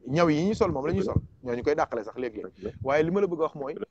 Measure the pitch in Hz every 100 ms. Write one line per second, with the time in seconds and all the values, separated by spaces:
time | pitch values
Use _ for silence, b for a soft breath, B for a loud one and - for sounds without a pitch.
0 | - 147 170 151 185 220 196 143 147 190
1 | 190 - - - 123 120 120 139 151 117
2 | 104 120 127 104 92 - 101 - 131 147
3 | 160 196 196 170 156 151 135 160 -